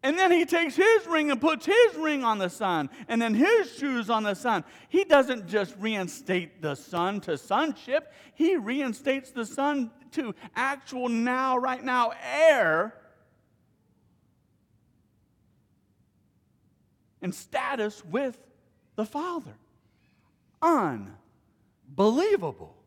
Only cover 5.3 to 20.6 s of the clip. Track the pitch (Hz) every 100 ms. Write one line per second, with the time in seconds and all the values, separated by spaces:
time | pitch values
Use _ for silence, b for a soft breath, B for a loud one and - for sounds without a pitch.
5.3 | 254 175 208 190 - 214 208 180 - -
6.3 | 185 165 _ 156 139 - 175 180 202 -
7.3 | 147 - 208 311 226 - 277 - B B
8.3 | _ 320 359 208 269 269 214 - 269 262
9.3 | 247 220 - 285 285 233 _ - - 247
10.3 | - 196 - 269 277 - 262 247 233 240
11.3 | 254 262 254 262 254 254 254 233 - 247
12.3 | 277 320 277 180 160 214 - _ _ _
13.3 | _ _ _ _ _ _ _ _ _ _
14.3 | _ _ _ _ _ _ _ _ _ _
15.3 | _ _ _ _ _ _ _ _ _ _
16.3 | _ _ _ _ _ _ _ _ _ 185
17.3 | - - 269 254 262 214 208 170 202 277
18.3 | 226 _ _ _ _ _ - 214 294 359
19.3 | 339 180 104 _ _ _ _ _ _ _
20.3 | _ _ _